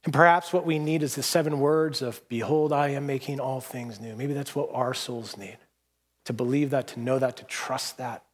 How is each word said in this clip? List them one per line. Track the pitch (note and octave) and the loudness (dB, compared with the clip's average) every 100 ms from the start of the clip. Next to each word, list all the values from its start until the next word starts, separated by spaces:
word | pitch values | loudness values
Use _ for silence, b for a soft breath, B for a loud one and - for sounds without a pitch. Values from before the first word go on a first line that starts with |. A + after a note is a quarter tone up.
And | - | 2
perhaps | C#3 E3+ F3 - | 6 8 8 4
what | F3+ E3 | 0 2
we | D#3 | 0
need | D3+ D#3+ | 2 0
is | C#3+ | 0
the | C#3+ | -2
seven | - E3+ D3+ C#3+ | 2 2 2 2
words | C#3+ D#3+ D#3+ B2+ | 4 4 2 -2
of, | B2 - _ | -6 -6 _
"Behold, | A#2 A2 D#3 D3+ | -4 2 2 4
I | C#3+ C#3+ | 2 2
am | C#3 C#3+ | 0 -2
making | C3+ - C#3 | -4 -4 -4
all | C3 C3 | -4 -4
things | - B2+ A#2+ G#2 | -6 -10 -10 -10
new." | A2+ | -12
Maybe | A2 C#3 | -6 -4
that's | C#3 C#3 | -4 -4
what | C#3+ C#3+ | -4 -4
our | B2+ B2 | 0 0
souls | B2+ - A#2+ A2 | -2 -4 -6 -8
need, | G2+ F#2+ - _ _ _ _ _ _ | -12 -14 -16 _ _ _ _ _ _
to | - | -8
believe | A#2 B2 C#3+ C#3+ | -2 2 2 2
that, | C3+ B2 | 0 -2
to | - | -6
know | A#2+ C3+ | 0 2
that, | B2+ - | 2 -2
to | |
trust | - - - C3 - - | -12 -8 -4 -4 -6 -8
that. | B2 A#2 _ | -8 -10 _